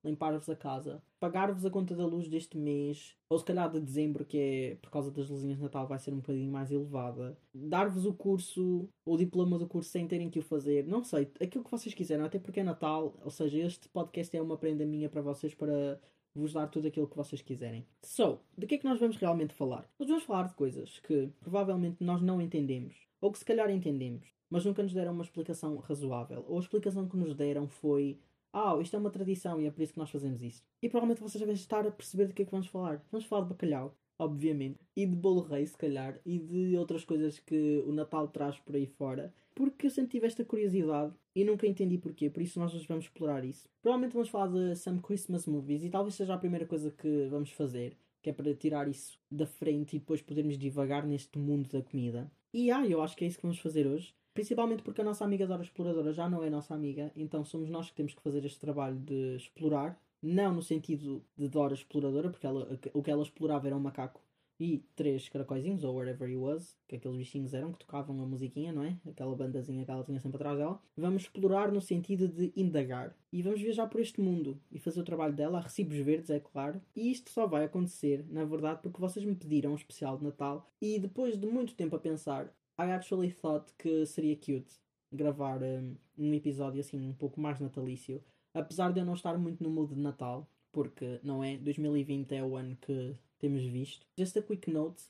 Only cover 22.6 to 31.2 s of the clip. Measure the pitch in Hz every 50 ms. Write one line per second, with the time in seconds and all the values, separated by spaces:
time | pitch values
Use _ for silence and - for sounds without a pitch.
22.6 | 143 135 131 127 123 - - - _ _ _ _ - 208 208 - - - 226 226
23.6 | 220 202 196 190 175 160 143 135 131 123 120 127 - - _ _ _ _ 175 175
24.6 | 175 202 196 208 202 190 180 185 180 175 175 170 170 170 _ 170 160 - 165 -
25.6 | - 156 151 143 143 - 151 143 143 131 127 120 117 - 123 123 - - 160 175
26.6 | 180 - - 214 - 202 190 196 190 185 185 185 175 156 147 139 147 143 143 143
27.6 | 147 139 - - - 151 143 143 143 139 139 - _ _ _ _ _ _ - 196
28.6 | 214 196 170 156 175 175 - 208 208 202 196 190 196 185 190 180 - 180 170 160
29.6 | 151 151 147 165 160 156 - 165 156 147 - 143 139 135 131 117 123 120 - -
30.6 | _ _ _ _ - 233 233 233 233 233 233 226